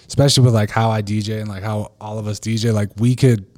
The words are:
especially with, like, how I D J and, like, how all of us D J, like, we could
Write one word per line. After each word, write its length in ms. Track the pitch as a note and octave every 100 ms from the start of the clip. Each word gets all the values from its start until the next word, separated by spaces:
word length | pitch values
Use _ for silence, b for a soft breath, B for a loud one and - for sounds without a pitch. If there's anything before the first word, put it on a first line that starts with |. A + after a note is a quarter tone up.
| B
especially 380 | C3+ C#3+ C3+
with, 80 | B2
like, 180 | A2+ G#2
how 200 | A2+ A2+
I 100 | A2
D 220 | G2+ G#2+
J 180 | G#2 G#2+
and, 80 | G#2+
like, 140 | G2
how 300 | G#2+ G#2+ G#2 _
all 160 | G#2+ A2
of 80 | G#2+
us 120 | G#2
D 180 | A2 A2+
J, 120 | A#2
like, 200 | G#2+ G#2 G#2
we 160 | A#2+ B2
could 300 | C3 A2 F#2+